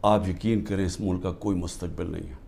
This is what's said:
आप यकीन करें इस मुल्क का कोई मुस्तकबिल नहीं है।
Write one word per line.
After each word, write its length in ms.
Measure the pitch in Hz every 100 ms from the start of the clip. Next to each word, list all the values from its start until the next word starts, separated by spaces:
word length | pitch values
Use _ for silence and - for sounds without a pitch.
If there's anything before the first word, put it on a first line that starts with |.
आप 240 | 104 107 90
यकीन 320 | 87 110 110
करें 220 | 104 98 92
इस 140 | 92
मुल्क 220 | 101 90
का 80 | 92
कोई 240 | 90 104
मुस्तकबिल 520 | 92 87 - 87 80 85
नहीं 180 | 80
है। 140 | 78 69